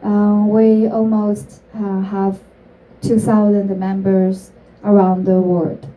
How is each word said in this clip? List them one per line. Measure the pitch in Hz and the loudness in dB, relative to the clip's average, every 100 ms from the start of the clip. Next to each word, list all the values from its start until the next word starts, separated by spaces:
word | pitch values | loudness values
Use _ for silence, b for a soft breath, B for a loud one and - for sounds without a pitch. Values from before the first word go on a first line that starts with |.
Uh, | 208 208 208 208 208 | -2 0 2 2 2
we | 214 220 220 220 | 2 4 4 0
almost, | 220 220 220 208 202 - - _ 220 | -2 -2 0 -2 -4 -8 -20 _ -10
uh, | 202 190 | -6 -4
have | 190 196 196 190 - _ _ _ _ - | -4 -4 -4 -4 -14 _ _ _ _ -10
two | - 226 | -2 0
thousand | 214 214 208 202 196 185 | 2 2 2 0 -2 -4
members | 190 196 190 190 185 190 - - _ _ | -4 -4 0 0 0 -2 -10 -20 _ _
around | 202 202 185 185 190 | 2 4 4 0 0
the | 185 | 0
world. | 185 175 160 - - | 2 0 -2 -8 -16